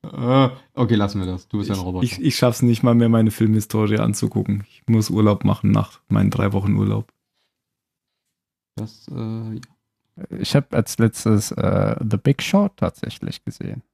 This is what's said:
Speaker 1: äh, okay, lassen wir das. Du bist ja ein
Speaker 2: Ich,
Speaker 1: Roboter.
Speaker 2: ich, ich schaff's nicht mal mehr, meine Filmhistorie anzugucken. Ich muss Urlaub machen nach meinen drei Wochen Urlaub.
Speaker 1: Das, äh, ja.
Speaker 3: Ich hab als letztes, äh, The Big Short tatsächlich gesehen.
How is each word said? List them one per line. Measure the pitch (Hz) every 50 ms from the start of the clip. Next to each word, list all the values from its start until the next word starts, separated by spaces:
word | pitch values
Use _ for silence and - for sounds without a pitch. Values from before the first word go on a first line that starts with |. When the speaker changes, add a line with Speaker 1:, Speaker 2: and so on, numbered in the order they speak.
| -
Speaker 1:
äh, | - - - 123 120 131 135 135 127 131 - _ _ _
okay, | - 123 107 117
lassen | 104 104 98 101 101
wir | 92
das. | 92 90 87 -
Du | _ - 104
bist | 101 -
ja | 101
ein | 95
Speaker 2:
Ich, | 90
Speaker 1:
Roboter. | 92 90 92 127
Speaker 2:
ich, | 120 - -
ich | - 147 -
schaff's | - - 123 113 -
nicht | 127 120 117 113 -
mal | 123 117
mehr, | 117 117
meine | 113 117 113 110 110
Filmhistorie | 104 - 113 107 107 110 104 - - 110 107 104 107 107
anzugucken. | 107 117 104 - - 120 - 107 101 - 101 101 101 _
Ich | _ _ _
muss | - 113 110 104 -
Urlaub | - 107 107 104 101 - -
machen | 98 101 - - 104
nach | 104 104 101 - - _ _ _
meinen | - 107 98 101
drei | 104 - 104 101 104
Wochen | 101 98 104 107
Urlaub. | 104 104 101 104 107 107 _ _ _ _ _ _ _ _ _ _ _ _ _ _ _ _ _ _ _ _ _ _ _ _ _ _ _ _ _ _ _ _ _ _
Speaker 1:
Das, | - 107 110 - _ _
äh, | - 147 123 113 110 113 113 110 113 110
ja. | - - _ _ _ _ _ _ _ _ _ _ - 190 - -
Speaker 3:
Ich | - - - -
hab | 143 143 _ -
als | 120 107 - -
letztes, | - 113 113 - - - 110 110 101 98 - -
äh, | - - - 98 101 98 104 - - -
The | 107 107
Big | 104 _ 135 139 - -
Short | - - 196 208 196 _
tatsächlich | - - 87 - - - - - - - - - - _
gesehen. | - - - - 98 101 127 - _